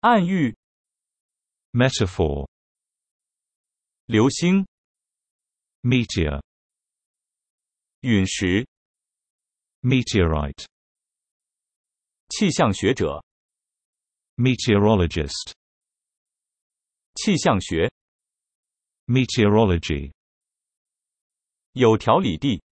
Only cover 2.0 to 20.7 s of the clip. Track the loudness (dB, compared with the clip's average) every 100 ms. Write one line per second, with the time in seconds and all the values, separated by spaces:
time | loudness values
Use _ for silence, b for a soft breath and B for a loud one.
2 | -4 -2 -4 -2 -10 _ _ _ _ _
3 | _ _ _ _ _ _ _ _ _ _
4 | _ 2 2 2 0 0 -2 _ _ _
5 | _ _ _ _ _ _ _ _ -2 -2
6 | -2 -4 -4 -4 -12 _ _ _ _ _
7 | _ _ _ _ _ _ _ _ _ _
8 | 0 2 2 -2 -2 -2 -4 _ _ _
9 | _ _ _ _ _ _ _ _ 0 0
10 | 0 0 0 0 -6 -10 -20 _ _ _
11 | _ _ _ _ _ _ _ _ _ _
12 | _ _ _ -2 -2 2 0 0 -2 0
13 | -4 -6 -14 _ _ _ _ _ _ _
14 | _ _ _ -2 0 0 2 4 4 4
15 | 2 -2 -6 -8 -14 -20 _ _ _ _
16 | _ _ _ _ _ _ _ _ _ _
17 | _ -6 -2 0 2 0 -2 -2 -2 _
18 | _ _ _ _ _ _ _ _ _ _
19 | -2 -2 0 0 2 4 2 0 -2 -8
20 | -8 _ _ _ _ _ _